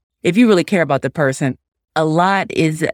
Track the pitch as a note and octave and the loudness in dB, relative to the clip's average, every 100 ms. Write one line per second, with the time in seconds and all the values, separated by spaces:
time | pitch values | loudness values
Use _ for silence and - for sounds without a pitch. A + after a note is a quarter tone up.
0 | _ _ - F3+ A#3+ F#3 E3+ G3 D3 C#3 | _ _ -2 2 4 4 2 0 0 -2
1 | C3+ - C#3 C3+ C#3 B2+ _ _ _ D#3+ | -2 -2 -2 -2 -4 -6 _ _ _ -4
2 | D#3+ D#3+ F3+ G3 F3 - D#3+ D#3 D#3+ | 0 2 2 0 -2 -2 -2 -2 -6